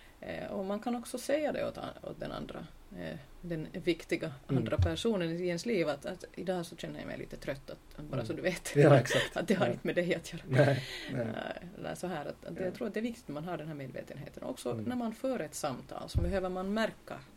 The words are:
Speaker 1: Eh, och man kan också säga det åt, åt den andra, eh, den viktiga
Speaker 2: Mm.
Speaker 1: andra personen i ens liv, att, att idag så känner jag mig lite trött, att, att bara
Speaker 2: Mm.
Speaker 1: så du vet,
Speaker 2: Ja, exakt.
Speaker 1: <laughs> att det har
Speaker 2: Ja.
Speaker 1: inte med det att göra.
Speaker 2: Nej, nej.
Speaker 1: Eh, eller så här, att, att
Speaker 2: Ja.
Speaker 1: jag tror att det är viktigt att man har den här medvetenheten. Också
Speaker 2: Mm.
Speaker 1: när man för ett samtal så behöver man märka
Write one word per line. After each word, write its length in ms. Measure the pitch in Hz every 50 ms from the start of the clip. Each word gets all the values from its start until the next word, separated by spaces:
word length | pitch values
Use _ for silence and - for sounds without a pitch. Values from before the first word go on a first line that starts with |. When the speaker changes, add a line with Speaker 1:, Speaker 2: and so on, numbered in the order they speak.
| - - - -
Speaker 1:
Eh, 300 | - - 85 - - -
och 140 | - 202 190
man 160 | 190 202 214
kan 160 | - 247 240
också 220 | 226 233 - - 247
säga 340 | - - 277 311 302 262
det 160 | - - - 117
åt, 100 | - - - - - -
åt 180 | - - - -
den 120 | - -
andra, 340 | - - - - - - - - - - - - - 180
eh, 180 | 87 - - - - - - -
den 260 | - 170 170 156 156 -
viktiga 600 | - 185 - 185 165 - - - - - 165 160 135 - - -
Speaker 2:
Mm. 100 | 139 127
Speaker 1:
andra 140 | 113 110 - -
personen 520 | - 170 160 160 - 233 220 185 170 165
i 160 | 165 170 185
ens 200 | 180 175 170 -
liv, 220 | 240 233 185 160 151
att, 180 | 143 147 -
att 180 | - 185 175 - - -
idag 320 | - 175 185 185 175 170
så 100 | - 170
känner 220 | - - 160 147 147
jag 80 | -
mig 120 | - - -
lite 180 | - - -
trött, 340 | - - - 135 135 - -
att, 280 | - - - - - -
att 60 | 151
bara 100 | 147 139
Speaker 2:
Mm. 100 | 123 110
Speaker 1:
så 60 | 113
du 100 | - -
vet, 300 | 156 180 175 - - - -
Speaker 2:
Ja, 200 | 143 143 151 139 131
exakt. 380 | 131 - - 120 117 - -
Speaker 1:
<laughs> 0 |
att 120 | - 170 -
det 60 | 214
har 120 | 175 -
Speaker 2:
Ja. 60 | -
Speaker 1:
inte 140 | - - -
med 80 | 175 -
det 180 | 175 175 170 175
att 180 | 170 - -
göra. 100 | - 165 - -
Speaker 2:
Nej, 340 | 131 135 143 135 117 - - - - - - -
nej. 80 | - 127
Speaker 1:
Eh, 560 | 117 113 - - - - - - - 175 - -
eller 160 | - 160 160
så 120 | 160 -
här, 180 | 180 185 151 143
att, 180 | 151 175 - -
att 100 | - 170 160
Speaker 2:
Ja. 60 | 190
Speaker 1:
jag 100 | 180 -
tror 120 | - 240 214
att 60 | 202
det 60 | 214
är 20 |
viktigt 220 | 220 247 233 - -
att 100 | - 143
man 100 | 147 156
har 120 | 180 175
den 120 | 156 151 160
här 60 | 156
medvetenheten. 680 | 143 135 131 - - - - - 135 - - - -
Också 280 | - - 262 - - -
Speaker 2:
Mm. 140 | 240 226 214
Speaker 1:
när 120 | 233 247
man 160 | 247 240 220 226
för 260 | - - 262 254 214
ett 140 | 160 - -
samtal 540 | - - 147 127 - - - - - - -
så 120 | - -
behöver 280 | 175 175 196 190 185 185
man 260 | 185 185 185 196 208
märka 440 | 220 226 202 - - - - - - - - -